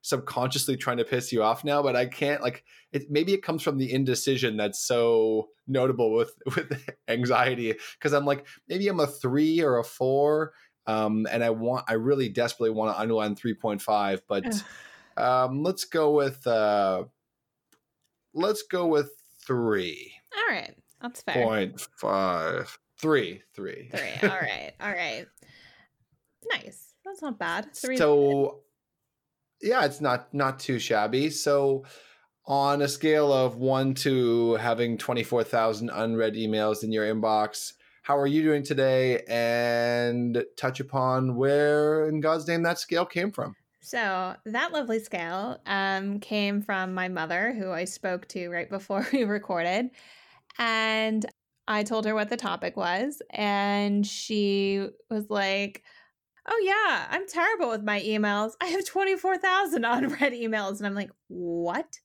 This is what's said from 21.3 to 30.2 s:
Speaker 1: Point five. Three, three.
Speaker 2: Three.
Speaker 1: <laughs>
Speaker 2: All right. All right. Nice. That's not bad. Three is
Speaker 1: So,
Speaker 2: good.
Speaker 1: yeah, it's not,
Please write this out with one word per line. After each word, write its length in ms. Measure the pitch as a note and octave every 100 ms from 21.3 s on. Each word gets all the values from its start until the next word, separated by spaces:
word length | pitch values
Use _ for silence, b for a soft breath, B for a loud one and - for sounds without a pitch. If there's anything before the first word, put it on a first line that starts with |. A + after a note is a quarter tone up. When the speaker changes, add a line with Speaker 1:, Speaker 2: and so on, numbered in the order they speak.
| C#3
Speaker 1:
Point 360 | A#2 A2 F#2+ - - -
five. 840 | G#2+ G2 F#2+ F2 D#2+ E2+ E2+ - _ _
Three, 420 | D#3 D3+ F#2+ F#2+ _
three. 360 | - G2 - -
Speaker 2:
Three. 200 | - A2+ -
Speaker 1:
<laughs> 120 | G3+
Speaker 2:
All 80 | F#3+
right. 360 | D3 E2 D2 -
All 100 | G#3
right. 360 | F#3 E3+ A2+ - _ B B B B B _ _ _ _ _ A4+
Nice. 420 | - - - - _
That's 180 | F#4+ F#4+
not 160 | D4+ G#3+
bad. 360 | E3+ E3+ G#3
Three 200 | - B3
is 40 | C4
Speaker 1:
So, 640 | D3+ D3 C#3+ C#3 C#3 - _ _ _ _ _ _ _ _ _ _
Speaker 2:
good. 80 | -
Speaker 1:
yeah, 160 | B3+
it's 160 | D3+ B2+
not, 320 | D3 B2